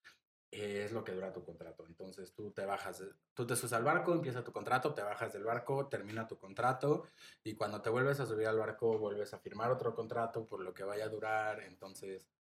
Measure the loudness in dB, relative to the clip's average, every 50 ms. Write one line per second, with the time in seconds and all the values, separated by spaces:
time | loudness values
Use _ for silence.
0 | -20 -20 -20 _ _ _ _ _ _ -12 -8 -4 -2 -2 0 0 0 0 -2 -4
1 | -4 -2 -4 -2 -2 -4 -4 -6 -10 -10 -12 -12 -12 -14 -14 -14 -16 -16 -14 -12
2 | -12 -12 -10 -12 -14 -12 -10 -10 -8 -6 -4 -4 -2 0 0 -2 -2 -6 -8 -8
3 | -10 -12 -12 _ _ _ -4 -4 0 0 2 0 0 2 2 4 4 6 4 4
4 | 4 4 2 2 2 0 -4 -4 -6 -6 -6 -4 2 4 4 4 4 2 0 0
5 | -2 -2 0 -2 -2 -4 -4 -2 0 0 0 0 2 0 0 0 0 0 -2 -4
6 | -4 -4 -4 -4 -4 -6 -8 -12 -12 -10 -2 2 4 4 4 4 4 4 4 4
7 | 2 -6 -16 -20 -20 -20 -18 _ -8 -8 -2 -2 0 0 0 0 2 2 4 6
8 | 6 4 4 2 2 0 2 2 4 4 6 4 4 2 0 2 4 4 4 4
9 | 2 0 0 -2 -2 -4 -6 -10 -10 -8 -4 0 2 2 4 4 2 0 0 0
10 | -2 -2 0 0 0 0 -2 -4 -6 -6 -6 -6 -6 -6 -6 -6 -4 -4 -2 -2
11 | -2 -2 -4 -2 -2 0 2 2 2 0 -2 -4 -8 -14 -14 -14 -14 -12 -12 -10
12 | -8 -8 -8 -10 -12 _ _ _